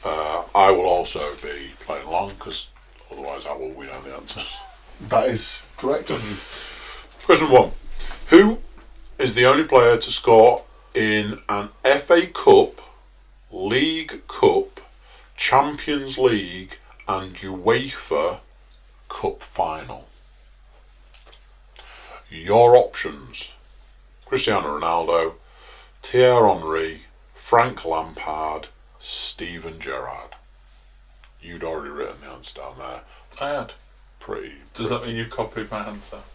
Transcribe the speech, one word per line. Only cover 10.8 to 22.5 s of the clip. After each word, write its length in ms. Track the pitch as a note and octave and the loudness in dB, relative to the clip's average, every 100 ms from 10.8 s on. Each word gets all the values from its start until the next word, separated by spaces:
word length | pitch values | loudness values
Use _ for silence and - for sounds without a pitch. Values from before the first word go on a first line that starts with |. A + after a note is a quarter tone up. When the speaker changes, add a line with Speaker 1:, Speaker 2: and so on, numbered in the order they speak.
| _ | _
Speaker 1:
in 460 | - A2 G#2+ G#2 G#2 - | -2 0 0 -2 -8 -6
an 200 | G#2 G#2 - | -6 -6 -4
F 260 | C3 C#3 - | 0 0 4
A 160 | E3+ F3 | 2 2
Cup, 540 | - - G2+ - - - - _ _ _ _ _ | 0 6 8 6 -2 -20 -20 _ _ _ _ _
League 760 | F2+ F#2+ A#2+ D#3 D#3+ D#3 - - | -10 -4 -2 -2 -4 -8 -14 -16
Cup, 540 | - G#2+ - C3 - - _ - - - - | 0 2 2 -2 -10 -20 _ -20 -20 -20 -6
Champions 840 | - C3 C#3+ D3 - D3 C3+ C3 | 0 2 2 -4 -4 -4 -4 0
League 600 | B2+ A2 F2+ F#2 F#2 - - - - | 2 2 -4 -10 -14 -18 -20 -20 -8
and 260 | F#2+ F#2+ F2+ | -6 -6 -14
uefa 1040 | F#2+ F#2 F#2 A#2+ C3+ - - D2 E2 - - _ _ _ _ _ _ | -12 -4 0 0 -2 -12 -6 -2 -2 -6 -16 _ _ _ _ _ _
Cup 340 | - - - | -8 -8 -8
final? 640 | - - E2+ D#2 B1+ G#1+ - _ _ _ _ _ _ _ _ _ _ - - - _ _ _ - - - - - _ | -16 -6 -6 -6 -14 -18 -20 _ _ _ _ _ _ _ _ _ _ -20 -20 -20 _ _ _ -20 -20 -20 -20 -20 _
Your 480 | D#2+ E2+ | -16 2